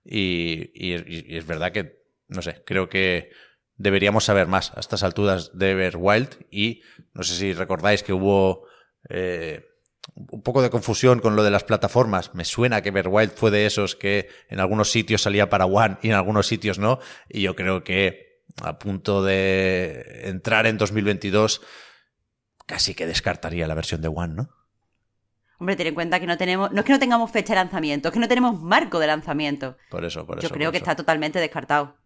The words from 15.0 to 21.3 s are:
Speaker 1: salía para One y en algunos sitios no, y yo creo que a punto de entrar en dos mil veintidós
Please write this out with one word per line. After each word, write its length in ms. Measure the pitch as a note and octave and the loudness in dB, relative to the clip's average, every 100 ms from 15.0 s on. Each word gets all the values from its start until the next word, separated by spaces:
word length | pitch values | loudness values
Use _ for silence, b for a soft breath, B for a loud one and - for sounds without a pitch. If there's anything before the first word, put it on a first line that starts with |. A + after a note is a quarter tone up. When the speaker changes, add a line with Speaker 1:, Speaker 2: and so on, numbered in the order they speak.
| G#2+ G#2+ | 0 0
Speaker 1:
salía 280 | G#2 G2+ G2+ | 2 2 2
para 160 | G2 F#2 | 4 4
One 300 | G2 A2+ F#2+ | 4 2 2
y 60 | A2 | 0
en 80 | G2+ | 2
algunos 320 | F#2 G#2+ F#2+ | 2 2 2
sitios 320 | A2 G#2+ F#2 | 0 -2 0
no, 200 | G#2 B2+ B B B | 0 0 B B B
y 120 | - | -2
yo 140 | F#2 F2+ | -2 0
creo 280 | F#2 F#2 | -2 -2
que 580 | E2 F#2 F#2+ F2 - _ _ - | 0 2 2 0 -14 _ _ -12
a 160 | D#2+ D#2+ | -10 -8
punto 440 | G2+ F#2+ - G2+ | -6 -4 0 0
de 1000 | F#2+ F#2+ F#2+ F#2+ F#2+ F#2 F2 - - - | 2 2 2 2 0 0 -4 -8 -16 -12
entrar 420 | G2 F#2 - A2 A2+ | -10 -6 0 2 2
en 140 | A2 | 2
dos 120 | G#2 | 0
mil 120 | G#2+ | 0
veintidós 580 | G2+ G2 G2+ | 0 0 0